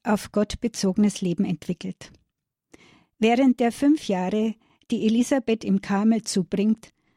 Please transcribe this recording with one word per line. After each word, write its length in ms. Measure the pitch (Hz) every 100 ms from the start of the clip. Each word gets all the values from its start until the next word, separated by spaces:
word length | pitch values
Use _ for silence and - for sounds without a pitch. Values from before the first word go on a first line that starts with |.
auf 280 | - 208 -
Gott 300 | - 208 -
bezogenes 580 | 233 - 196 185 208 -
Leben 240 | 180 170
entwickelt. 680 | 190 170 - 180 190 - - - _ _ _ _ _ _ _ _ _ -
Während 400 | 220 233 269 240
der 140 | 233
fünf 340 | - 285 302 -
Jahre, 480 | 185 185 214 220 214 _ _ -
die 140 | 226 220
Elisabeth 600 | 226 240 269 240 226 202
im 160 | 190
Karmel 400 | 202 202 214 226
zubringt, 720 | - 202 175 196 214 220 - _ _